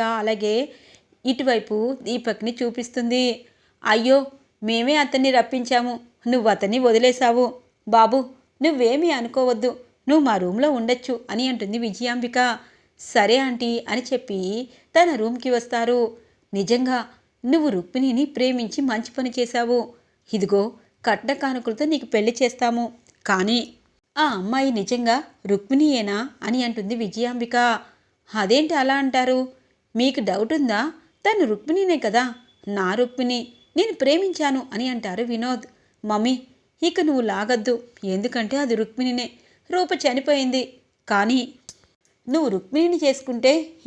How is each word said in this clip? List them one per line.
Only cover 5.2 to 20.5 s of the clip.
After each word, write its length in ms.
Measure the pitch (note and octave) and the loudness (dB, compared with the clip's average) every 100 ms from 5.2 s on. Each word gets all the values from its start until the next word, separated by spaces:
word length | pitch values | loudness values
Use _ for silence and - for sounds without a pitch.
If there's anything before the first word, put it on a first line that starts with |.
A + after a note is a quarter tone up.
| C4+ | 4
రప్పించాము, 640 | B3+ A#3 C4 A#3+ B3 B3 A#3+ - _ A#3 | 2 2 -2 0 0 0 -6 -12 _ -2
నువ్వు 200 | B3 A3 | 2 2
అతన్ని 300 | G3 G3+ A#3+ | 2 0 2
వదిలేశావు. 640 | B3 A3+ B3 B3 B3 A#3+ A#3+ - _ _ - | 4 6 4 4 2 4 0 -2 _ _ 2
బాబు, 300 | A3 A3 C4+ C4 - _ - | 6 6 4 0 -10 _ -2
నువ్వేమీ 480 | D#4 C#4 A#3 C#4 E4+ | 0 2 2 2 2
అనుకోవద్దు, 600 | C4+ A#3 C4 B3+ A3+ A#3+ A#3+ - _ - | 0 -2 0 0 2 -2 -4 -14 _ 2
నువ్వు 180 | D#4 | 4
మా 120 | C4+ G3+ | 4 2
రూమ్లో 320 | F3+ G3+ D4 | 0 0 0
ఉండొచ్చు" 420 | B3+ A3+ B3 - A#3 - | 0 0 -2 -2 -6 -6
అని 140 | G#3 C4 | -4 -2
అంటుంది 300 | A#3 G3 A3+ | -4 -4 -4
విజయాంబిక. 600 | A#3 F#3 A#3+ B3 A#3+ B3 B3 A3 - _ _ - | -4 -4 -4 -4 -2 0 0 -2 -10 _ _ -20
"సరే 360 | - A#3+ G3+ B3 | -2 2 4 4
ఆంటీ" 340 | C4+ A#3+ A#3+ A#3 - | 2 -2 -2 -4 -4
అని 140 | A3+ | -6
చెప్పి 380 | B3 B3 - F#3+ F#3 A3 B3+ - _ | -4 -6 -4 -6 -4 -6 -8 -16 _
తన 180 | D#4+ F4 C4 | 2 4 2
రూమ్కి 340 | A3 B3 B3+ | -2 -2 0
వస్తారు. 520 | A#3+ A#3+ A#3+ A#3 B3 A3+ - _ _ _ | -2 0 -2 0 0 0 -4 _ _ _
నిజంగా 460 | G3 F#3+ A#3+ B3+ B3+ A3 _ _ _ A#3+ | -4 0 0 0 -2 -6 _ _ _ 0
నువ్వు 240 | D#4+ D4+ | 2 2
రుక్మిణిని 560 | F#3+ F3 B3+ C4 A#3+ D4 | -2 -4 -2 0 0 0
ప్రేమించి 560 | A#3+ B3+ B3 A3 - | 0 0 0 -4 -2
మంచి 300 | C4+ A3 A3 | -2 -2 -6
పని 220 | - B3+ B3 | -6 -6 -4
చేశావు. 540 | A#3+ B3 A#3 B3 A3+ - _ _ _ | -2 -2 0 0 -2 -10 _ _ _
ఇదిగో 380 | G#3+ F#3+ | -2 2